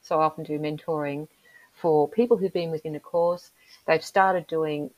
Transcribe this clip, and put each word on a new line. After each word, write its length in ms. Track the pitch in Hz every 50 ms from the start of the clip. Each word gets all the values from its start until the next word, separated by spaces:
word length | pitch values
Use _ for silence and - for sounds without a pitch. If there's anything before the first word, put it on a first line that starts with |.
So 180 | _ - 170 156
I 60 | 156
often 180 | 156 156 - 156
do 160 | - 151 147
mentoring 680 | 151 151 151 151 - - 160 151 147 143 143 147 156 - _ _ _ _ _ - - _ _
for 340 | - - 170 156 151 147
people 300 | 143 - - 240 240 233
who've 160 | 185 190 180 -
been 180 | 175 170 165
within 240 | 160 156 - 160 151
a 40 | 147
course. 520 | _ - - 170 170 175 175 175 - - _ _ _ _ - _ _
They've 180 | - 160 160 -
started 440 | - - 202 190 190 185 180 160
doing, 440 | - 165 160 156 156 151 147 147 - _